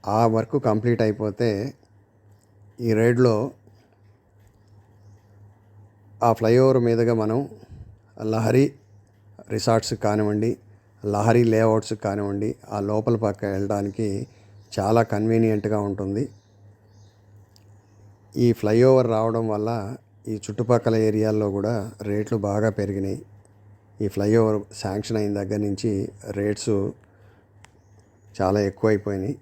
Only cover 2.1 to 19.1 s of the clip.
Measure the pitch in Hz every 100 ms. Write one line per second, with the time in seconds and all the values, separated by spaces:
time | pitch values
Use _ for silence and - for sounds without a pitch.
2.1 | _ _ _ _ _ - _ 117 107 113
3.1 | 120 123 107 135 - _ _ _ _ _
4.1 | _ _ _ _ _ _ - _ _ -
5.1 | - _ _ - _ _ - - _ _
6.1 | - 117 113 110 120 131 131 120 117 117
7.1 | 113 107 117 143 214 - - - - _
8.1 | - 110 110 113 123 143 - _ - _
9.1 | _ _ - - 110 - 113 - 113 110
10.1 | 104 104 104 113 - - - _ _ 104
11.1 | 104 107 117 117 110 113 110 - 107 104
12.1 | 101 101 101 107 - - 104 101 107 117
13.1 | 110 107 101 101 98 101 101 101 101 107
14.1 | 98 123 _ _ - - - 98 117 113
15.1 | 104 110 113 113 107 104 107 101 98 98
16.1 | 101 143 - _ _ - _ _ _ -
17.1 | _ _ - - _ _ - _ _ -
18.1 | _ _ - 120 113 104 113 127 131 120